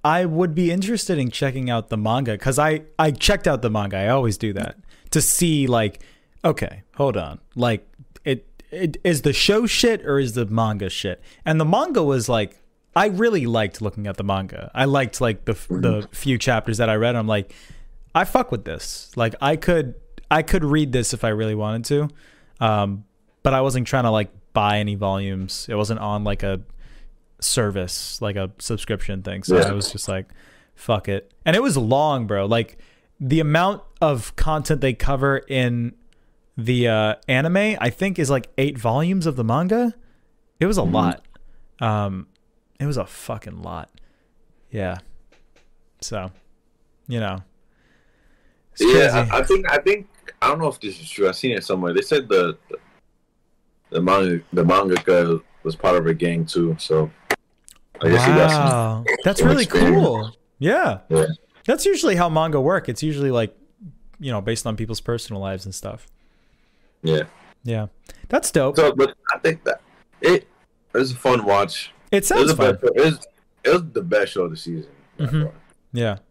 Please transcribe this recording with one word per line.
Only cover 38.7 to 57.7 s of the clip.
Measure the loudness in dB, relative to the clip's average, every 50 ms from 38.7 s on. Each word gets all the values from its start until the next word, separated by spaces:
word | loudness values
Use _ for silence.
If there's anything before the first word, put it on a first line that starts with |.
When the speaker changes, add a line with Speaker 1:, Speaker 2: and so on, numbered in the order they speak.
| -2 -2
Speaker 1:
volumes | -2 0 0 0 0 0 0 0 0
of | -2 -2
the | -2 -2
manga. | 0 0 0 0 0 0 2 0 -2 -2 -6 -20 -20 _ _ _ _ _ _ _ _ _ _
It | 0
was | 0 2 0
a |
Speaker 2:
Mm-hmm. | 0 2 2
Speaker 1:
lot. | 2 2 0 -2 -4 -12 -20 -20 -20 -20 -20 -20 -20 -20 -20 _ -4
Um, | -2 -2 0 0 -2 -4 -6 -8 -12 _ _ _ _ _ _ _ _ _ _ _
it | -6
was | -4 -4
a | -4 -6
fucking | -8 -12 -16 -12 -10 -10 -10 -12 -14 -16 -14
lot. | -14 -12 -12 -14 -14 _ _ -20 -20 _ _ _ _ _ _ _ _ _ _ _ _ _
Yeah. | -8 -6 -6 -6 -6 -10 -14 -18 -20 -20 -20 _ _ _ _ _ _ _ _ _ _ _ _ _ _ _
So, | -12 -10 -8 -8 -10 -10 -14 _ _ _ _ _ _ _ _ _ _ _ _ _ _ -8
you | -6 -4
know. | -4 -4 -6 -8 -12 _ _ _ _ _ _ _ _ _ _ _ _ _ _ _ _ _ _ _ _ _ _ _ _ _
It's | -4 2
Speaker 2:
Yeah, | 4 6 6 6 6 4 4 2 0
Speaker 1:
crazy. | 0
Speaker 2:
I, | 0 0
I |
think, | 2 2 2 2 2 0
I | -2 0
think, | 2 2 0 0 -4 _ _ _ _ -20 -8 _
I | 0 0
don't | 0 0
know | -2 -4
if | -4 -6
this | -10 -12 -12 -12
is | -16 -14
true. | -2 0 0 0
I've | 0
seen | 0 -4 -4 -4
it | -4 -4
somewhere. | -4 -4 -2 -2 0 0
They | 0
said | 2 2 0 0 2 2
the, | 4 4 4 2 -2 -8 _ _
the, | -16 -16 _ _ _ _ _ _ _ _ _ _ _ _ _ _ _ _ _ _ _ _ _ _
the | -4 -2
manga, | 2 2 2 2 2 2 0 -2 -4 _
the | -2 2
mangaka | 4 4 4 4 4 2 0 2 4 4 4 4 4 2 0 -2 -4 _ -20 -10
was | _ -8 -8
part | -2 2 2 2
of | 4 2
a | 0 0
gang | 0 0 -2 0 -2 -4
too. | -2 0 0 0 0 -2 -4
So | -2 0 2 2 2 0 -4 _ _ -8 -8 _ _ _ _ _ _ -20